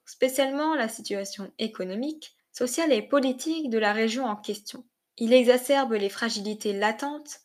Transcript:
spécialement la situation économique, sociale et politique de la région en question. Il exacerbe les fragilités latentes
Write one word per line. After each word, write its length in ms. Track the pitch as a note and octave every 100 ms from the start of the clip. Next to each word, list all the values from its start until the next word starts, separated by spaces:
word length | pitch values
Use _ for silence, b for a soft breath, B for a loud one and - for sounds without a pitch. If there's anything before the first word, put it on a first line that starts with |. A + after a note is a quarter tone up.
| -
spécialement 680 | - C4 C4 C4+ C#4 D#4
la 160 | D#4 A3+
situation 640 | - - G3+ G3 - G3 -
économique, 760 | A3 A3 F#3 G3+ C#4 D#4 - _ _
sociale 400 | - B3 B3 E4
et 100 | A#3
politique 680 | G#3 C#4+ C4 B3+ D#4+ D#4+ D4
de 80 | A3
la 160 | G#3+
région 320 | G#3+ A3+ A3+ C4
en 100 | G#3
question. 480 | - G#3 - - - _ _ -
Il 160 | A3+
exacerbe 600 | B3+ A#3+ B3 B3 C#4 B3+
les 160 | A3 G3
fragilités 640 | - A#3 G#3+ G3+ G#3+ G#3+
latentes 680 | G3 G#3+ A3+ C#4+ D4+ - -